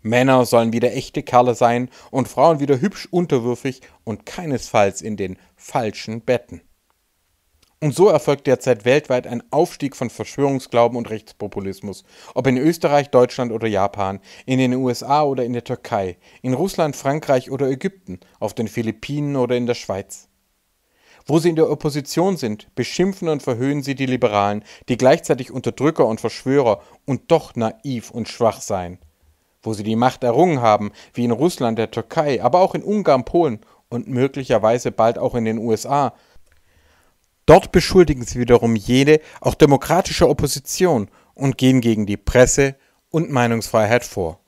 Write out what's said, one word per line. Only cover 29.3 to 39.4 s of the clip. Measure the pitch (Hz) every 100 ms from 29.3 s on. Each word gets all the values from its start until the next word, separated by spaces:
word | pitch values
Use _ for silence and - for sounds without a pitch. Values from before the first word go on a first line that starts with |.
| _ _ _
Wo | -
sie | 107
die | 104 110
Macht | 123 -
errungen | 123 117 180 147
haben, | 117 107 104 - -
wie | -
in | 120
Russland, | 113 160 - 120 113
der | 110
Türkei, | - - - 151 123
aber | 131 180
auch | 185
in | 170
Ungarn, | - 208 175 135 120
Polen | 175 165 107 _ _ _
und | 120 -
möglicherweise | 123 135 139 131 117 107 123 127
bald | - 113 113
auch | 120
in | 123
den | 113 113
U | 113
S | 107
A, | 123 139 135 - _ - _ _ _ _ _ _ _ _ _ _ -
dort | 160 -
beschuldigen | 185 - 190 160 135
sie | 117 123
wiederum | 120 120 117
jede, | 113 101 123 139 151 - -